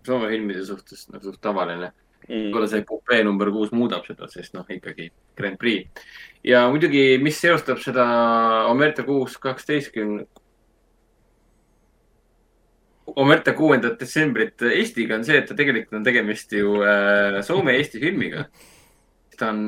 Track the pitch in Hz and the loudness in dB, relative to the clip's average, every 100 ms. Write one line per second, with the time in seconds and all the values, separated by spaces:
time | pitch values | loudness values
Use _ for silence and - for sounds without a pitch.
0 | - 127 110 110 104 92 95 101 - - | -4 -4 -2 -4 -4 -6 -8 -12 -16 -20
1 | - 98 98 98 107 98 87 85 90 - | -20 -18 -16 -10 -6 -4 -4 -6 -10 -14
2 | _ _ - 117 107 110 107 107 104 110 | _ _ -10 -8 -4 -2 -2 -2 -4 -8
3 | - 120 107 98 104 104 107 117 117 90 | 0 2 2 2 0 0 -2 0 0 -2
4 | - 107 - - 87 92 90 92 85 80 | -8 -16 -16 -18 -16 -16 -14 -14 -14 -14
5 | 85 _ _ - 98 95 117 101 - - | -16 _ _ -8 -8 -4 -2 -2 -4 -18
6 | - - - _ - 123 123 143 160 143 | -20 -20 -20 _ 4 4 6 2 2 4
7 | 135 127 139 - 170 160 - 123 - 127 | 6 4 2 0 2 2 0 -4 -2 0
8 | 120 120 117 113 113 113 110 123 151 151 | 2 4 2 2 2 2 2 4 2 0
9 | 131 139 127 - 135 131 - 147 135 - | -2 -2 -2 -6 -8 -6 -4 -4 -4 -6
10 | 107 104 - _ _ _ _ _ _ _ | -6 -6 -10 _ _ _ _ _ _ _
11 | _ _ _ _ _ _ _ _ _ _ | _ _ _ _ _ _ _ _ _ _
12 | _ _ _ _ _ _ _ _ _ _ | _ _ _ _ _ _ _ _ _ _
13 | - - 135 151 - - 156 135 117 113 | -10 0 6 6 4 2 4 4 2 -4
14 | 127 - 156 110 110 - 117 139 220 - | -6 -2 0 0 -2 -2 -2 0 -2 -4
15 | 107 110 117 147 - 107 143 117 110 107 | -4 -4 0 0 0 -2 0 -2 -4 -4
16 | 107 120 104 104 - 104 101 104 101 101 | 0 0 0 -4 -4 -2 0 2 2 2
17 | 101 101 101 98 101 180 165 127 147 110 | 4 2 2 -2 -2 0 2 2 0 -4
18 | 147 190 90 80 - _ - _ _ _ | -4 -2 -4 -8 -12 _ -20 _ _ _
19 | _ _ _ - 113 107 | _ _ _ -6 -4 -2